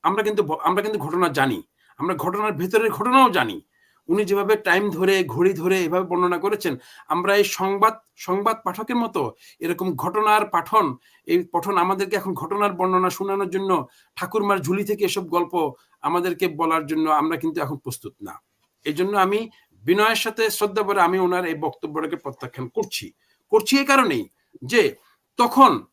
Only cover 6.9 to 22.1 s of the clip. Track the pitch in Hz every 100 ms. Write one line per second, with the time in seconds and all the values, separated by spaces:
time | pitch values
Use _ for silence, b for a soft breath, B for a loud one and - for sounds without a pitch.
6.9 | B B 156 185 202 202 - 190 196 220
7.9 | 220 _ _ - 190 208 226 185 180 226
8.9 | 240 233 180 123 - b b 165 175 185
9.9 | 139 160 185 208 214 202 175 165 220 156
10.9 | 127 b b - 170 180 170 185 190 180
11.9 | 190 196 196 190 170 160 202 208 180 185
12.9 | 185 185 180 196 196 190 190 196 175 135
13.9 | b b - 185 214 202 196 143 190 202
14.9 | 202 202 208 180 170 170 180 151 - b
15.9 | b 143 170 180 170 185 151 165 160 147
16.9 | 156 160 151 156 165 160 160 139 139 -
17.9 | - 104 _ 98 - _ _ _ _ 151
18.9 | 156 185 202 190 208 226 b b _ 110
19.9 | 190 214 220 220 220 220 208 208 202 202
20.9 | 202 170 185 180 180 180 156 151 - 160
21.9 | 151 156